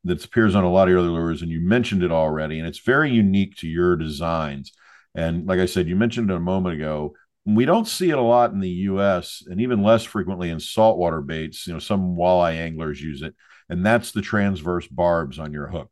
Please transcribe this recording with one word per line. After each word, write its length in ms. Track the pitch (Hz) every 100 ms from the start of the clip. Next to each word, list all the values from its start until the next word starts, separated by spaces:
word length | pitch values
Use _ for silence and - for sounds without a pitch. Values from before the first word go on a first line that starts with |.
that 200 | 87 85
appears 300 | - 117 110
on 100 | 98
a 60 | 90
lot 180 | 92 92
of 20 |
your 100 | 92
other 80 | 87
lures, 340 | 82 85 80
and 80 | 82
you 100 | 82
mentioned 420 | 87 123 117 95
it 100 | 87
already, 460 | 80 78 78 78 78
and 80 | 82
it's 120 | -
very 320 | - 135 151
unique 460 | 117 101 98 98 -
to 120 | 82
your 260 | 82 90
designs. 800 | 85 80 73 85 82 76 69 69 _ _ - _
And 320 | - 82 85 85
like 120 | 90
I 80 | 90
said, 200 | 95 82
you 100 | 92
mentioned 340 | 117 117 107
it 60 | 90
a 40 |
moment 360 | 87 95 92 78
ago, 380 | 78 76 76 - _ _
we 220 | 101 107 135
don't 200 | 214 220
see 220 | - 180
it 80 | 147
a 60 |
lot 300 | 117 120 117
in 80 | 101
the 100 | 95
U 320 | 90 98 95
S 400 | 101 90 - - -
and 140 | 90
even 220 | 123 113
less 200 | 101 113
frequently 460 | 113 110 90 90 87
in 120 | 80
saltwater 600 | - - 110 87 85 80
baits. 460 | 71 80 78 - -
You 80 |
know, 40 | 80
some 380 | - 101 92 87
walleye 400 | 90 90 85 80
anglers 460 | 82 78 78 71
use 180 | 78 69
it, 140 | 76 - _ - _
and 160 | 85
that's 280 | 98 120 117
the 100 | 107
transverse 640 | - 107 101 92 78 87 -
barbs 520 | - 87 85 73 69
on 140 | 76
your 140 | 73 73
hook. 240 | 82 -